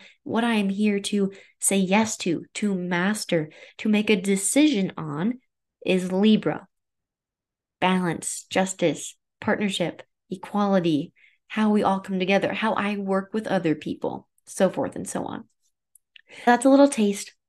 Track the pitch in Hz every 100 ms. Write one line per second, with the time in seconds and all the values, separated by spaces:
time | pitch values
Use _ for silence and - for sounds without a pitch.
0 | - _ - 214 233 220 196 196 214 202
1 | 202 208 190 - - - - 196 185 202
2 | 220 - 190 151 - - 208 190 180 175
3 | 185 214 - 170 156 - - - 220 208
4 | 214 208 196 196 - 277 302 226 185 -
5 | 156 143 214 254 _ _ _ - - 185
6 | 180 185 214 214 - - - _ _ _
7 | _ _ _ _ _ _ _ - 185 185
8 | 175 - - - - 190 190 - 170 170
9 | - - _ - - 202 202 196 170 -
10 | - _ - 190 - 202 202 196 170 147
11 | 170 _ _ _ - - 214 208 - 196
12 | 190 190 185 196 - 202 220 - 202 202
13 | 196 190 190 220 214 190 165 151 - -
14 | - - - _ - - 185 165 113 -
15 | 190 113 - - - _ _ _ _ _
16 | _ _ _ - - 240 269 269 285 254
17 | 208 202 - -